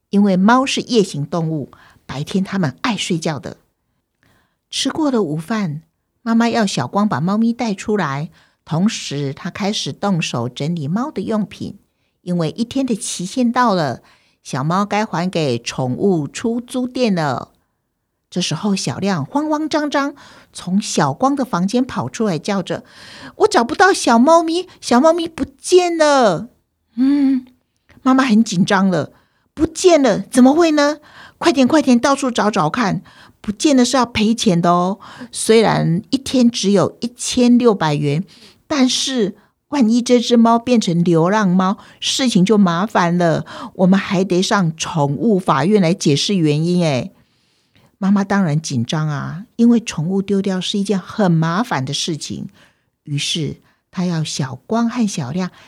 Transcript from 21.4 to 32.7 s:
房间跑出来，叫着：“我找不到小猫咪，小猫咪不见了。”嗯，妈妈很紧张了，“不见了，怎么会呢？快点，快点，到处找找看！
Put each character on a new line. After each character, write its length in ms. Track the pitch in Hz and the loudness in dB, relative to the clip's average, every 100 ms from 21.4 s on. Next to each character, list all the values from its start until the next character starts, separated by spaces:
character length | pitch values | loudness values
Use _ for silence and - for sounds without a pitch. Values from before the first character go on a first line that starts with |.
| 254 | -2
房 200 | 175 190 | -2 0
间 200 | 240 254 | 0 -2
跑 240 | - 123 | -4 -6
出 160 | - 220 | -4 -2
来， 120 | 156 | -2
叫 240 | - 196 | -4 -4
着 220 | - 165 - - - - - - | -4 -8 -10 -20 -20 -20 -16 0
：“我 100 | 427 | 2
找 160 | 381 | 2
不 100 | 240 | 0
到 200 | 311 392 | 2 2
小 260 | 370 - 233 | 2 2 4
猫 240 | 269 330 | 6 4
咪， 240 | 330 330 359 - | 4 -2 -6 -10
小 180 | - 240 | 0 4
猫 140 | 320 | 4
咪 140 | 339 330 | 2 -2
不 180 | - 269 | -8 -10
见 520 | _ - 359 349 330 | _ 2 4 4 2
了。” 520 | 302 277 226 160 226 _ _ _ _ 226 | 2 4 4 2 -4 _ _ _ _ -2
嗯， 500 | 269 285 269 262 254 _ _ _ _ _ | 2 4 2 0 -4 _ _ _ _ _
妈 120 | 262 | 2
妈 120 | 262 262 | 2 4
很 180 | 214 | 4
紧 220 | 226 170 180 | 2 0 2
张 240 | 196 196 | 2 2
了 240 | 170 131 _ _ _ _ | 0 -4 _ _ _ _
，“不 120 | - 311 | -4 -4
见 360 | - 359 320 | 0 4 4
了， 180 | 262 180 | 4 0
怎 240 | 196 254 | 0 4
么 100 | 254 | 6
会 180 | 302 330 | 6 4
呢？ 260 | 302 285 302 - - - - | 2 0 -2 -10 -20 -20 -4
快 160 | 339 | 0
点， 120 | 269 247 | 2 4
快 160 | 311 | 4
点， 160 | 277 240 | 4 4
到 160 | 294 | 2
处 160 | 277 262 | 0 -2
找 220 | 233 208 | 0 0
找 180 | 220 | 0
看！ 340 | 156 | 0